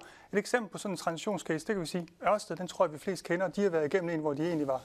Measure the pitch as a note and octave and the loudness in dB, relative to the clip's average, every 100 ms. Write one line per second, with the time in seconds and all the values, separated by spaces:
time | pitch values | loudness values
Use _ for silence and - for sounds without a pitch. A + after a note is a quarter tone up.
0 | - - - G3 G3+ B3+ G#3+ F3+ G#3 F3 | -6 -20 -4 -2 0 -2 -2 -6 -4 -2
1 | F3 E3 - G3 - D#3+ - G3+ D#3+ F3+ | -2 -2 -2 -2 -2 -2 0 -2 -2 -4
2 | E3 - F#3+ G#3 - E3+ F3+ - F3 D3+ | -6 -2 2 2 0 -6 -2 2 2 2
3 | - F3+ - F3 F#3 G3 G3+ E3 D3 F#3+ | -4 -4 0 0 0 2 2 4 2 2
4 | E3+ D#3+ D3+ C#3+ E3 D#3+ C#3 B2+ | 2 0 0 0 0 2 0 -2